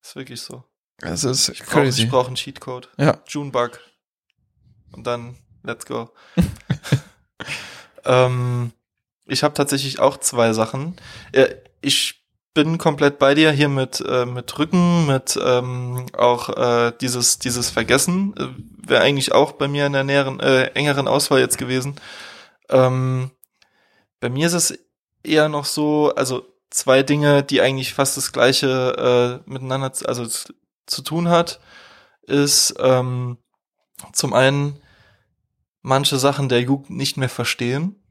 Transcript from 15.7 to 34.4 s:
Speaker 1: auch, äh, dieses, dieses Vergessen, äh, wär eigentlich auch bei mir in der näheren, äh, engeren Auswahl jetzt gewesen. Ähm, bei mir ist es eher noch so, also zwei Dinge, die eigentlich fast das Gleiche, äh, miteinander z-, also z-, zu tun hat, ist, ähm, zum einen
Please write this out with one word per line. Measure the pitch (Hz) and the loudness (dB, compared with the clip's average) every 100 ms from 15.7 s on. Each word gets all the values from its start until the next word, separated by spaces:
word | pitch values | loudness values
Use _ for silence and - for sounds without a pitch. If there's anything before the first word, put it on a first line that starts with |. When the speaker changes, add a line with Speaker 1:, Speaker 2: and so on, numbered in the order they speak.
| 123 123 123 127 - | -8 -6 -8 -8 0
Speaker 1:
auch, | 120 120 - | 2 2 -2
äh, | - 120 120 120 117 | -2 0 2 0 -2
dieses, | 131 123 120 - | -6 -2 0 0
dieses | 127 120 120 | -2 -4 -2
Vergessen, | - 117 127 - 180 196 - | -4 2 2 2 0 -2 -4
äh, | 135 131 107 - - | -8 -8 -20 -20 0
wär | 127 | 4
eigentlich | 104 139 131 | 4 2 2
auch | 113 143 | 2 2
bei | - 143 | 0 -4
mir | 143 143 | 0 0
in | |
der | 139 135 | 0 0
näheren, | 139 135 131 | 0 0 -2
äh, | 131 131 127 | 2 2 2
engeren | - 147 139 135 | -2 -2 0 0
Auswahl | 139 - 135 | 0 2 2
jetzt | 127 - | 2 -2
gewesen. | 127 127 131 139 - - - - - _ _ | -4 -4 -4 -12 -16 -18 -20 -20 -20 _ _
Ähm, | 135 127 127 131 127 127 _ _ _ _ _ _ _ _ _ | 4 4 2 -2 -2 -6 _ _ _ _ _ _ _ _ _
bei | 120 | -6
mir | 131 165 | -2 0
ist | |
es | 175 165 - _ _ _ _ | 0 -2 -4 _ _ _ _
eher | 151 151 151 | 0 2 2
noch | 147 143 | 0 -4
so, | - 151 151 151 - | -2 0 2 2 2
also | 127 127 - _ _ | -2 -2 -8 _ _
zwei | - - 131 | -8 4 4
Dinge, | 135 147 147 143 | 6 2 4 4
die | 143 139 | 4 2
eigentlich | 131 135 131 | 2 0 -6
fast | - 139 - | -2 -2 -2
das | - | -6
Gleiche, | - 123 131 139 131 127 - 127 123 123 123 - | 2 2 4 0 0 0 0 2 4 2 -2 -12
äh, | |
miteinander | 131 131 135 135 | -12 -6 -4 -4
z-, | - - | -6 -6
also | 123 117 | -6 -6
z-, | - - - _ _ _ | -8 -10 -18 _ _ _
zu | - | -8
tun | 139 160 170 | -4 -2 2
hat, | 170 170 - _ - - - _ _ | 2 2 -6 _ -20 -20 -20 _ _
ist, | - 143 143 - - - | -2 0 2 2 0 0
ähm, | 131 127 127 127 123 120 _ _ _ _ _ _ - | 2 2 2 -4 -6 -8 _ _ _ _ _ _ -10
zum | - 143 | -6 -2
einen | 120 | 2